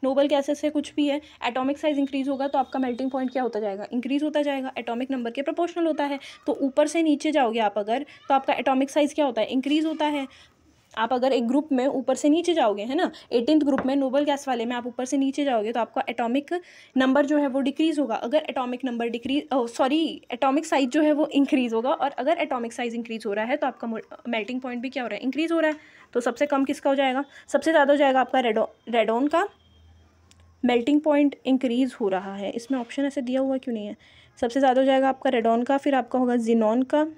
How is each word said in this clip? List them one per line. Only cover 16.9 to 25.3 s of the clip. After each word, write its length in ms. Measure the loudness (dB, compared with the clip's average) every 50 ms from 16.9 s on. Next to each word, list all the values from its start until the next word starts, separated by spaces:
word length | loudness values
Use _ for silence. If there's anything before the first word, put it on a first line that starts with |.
| _
नंबर 300 | 2 2 4 4 4 4
जो 120 | 4 4 2
है 80 | 2 2
वो 120 | 0 0
डिक्रीज 380 | -2 -2 0 0 0 0 2 0
होगा। 160 | -2 -2 -2
अगर 280 | -4 -4 0 -2 -2 -2 -2
एटॉमिक 340 | -6 -6 -6 -6 -6 -6 -6
नंबर 240 | -6 -4 -4 -4 -4
डिक्रीज, 400 | -4 -6 -6 -2 -2 -2 -2 0 -2
ओ, 140 | -2 -2
सॉरी, 320 | -2 0 0 0 2 2 2 0 0 -4 -8 -10 _ -6
एटॉमिक 340 | 0 0 2 2 2 0
साइज 220 | 0 0 0 0 2
जो 120 | 2 2 4
है 80 | 4 4
वो 140 | 2 2 0
इंक्रीज 440 | 2 2 2 4 2 0 0 2 -2
होगा 160 | -2 0 0
और 200 | 0 0 0 -4 -2
अगर 260 | -2 0 0 0 0
एटॉमिक 340 | 0 -4 -4 -6 -6 -6 -6
साइज 220 | -6 -6 -6 -6
इंक्रीज 320 | -6 -8 -6 -8 -8 -6
हो 60 | -4 -4
रहा 120 | -2 -2
है 120 | -2 -2
तो 100 | -2 -2
आपका 220 | -4 -4 -4 -8 -8
मो-, 120 | -8 -8 -10 _ -18 -16 -8 -6
मेल्टिंग 320 | -4 -4 -4 -4 -6 -8
पॉइंट 220 | -6 -6 -8 -8 -8
भी 80 | -8
क्या 120 | -6 -6 -6
हो 60 | -6
रहा 80 | -6
है, 60 | -6 -6
इंक्रीज 300 | -6